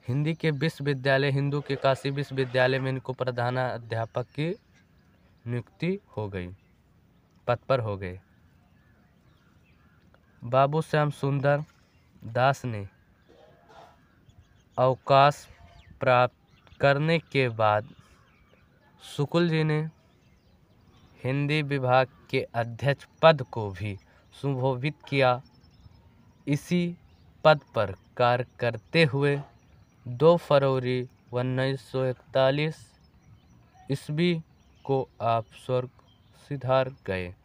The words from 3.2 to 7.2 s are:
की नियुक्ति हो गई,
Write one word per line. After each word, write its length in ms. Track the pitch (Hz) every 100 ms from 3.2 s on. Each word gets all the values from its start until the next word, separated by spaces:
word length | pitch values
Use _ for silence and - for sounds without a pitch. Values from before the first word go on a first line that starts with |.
| 127 120 120 127 127 113 117 113 113 - 123
की 200 | - 156 208 _ _ _ _ _ _ _ _
नियुक्ति 540 | 117 120 - _ 165 196 _ -
हो 120 | 107
गई, 200 | 98 90 95 _ _ _ _ _ _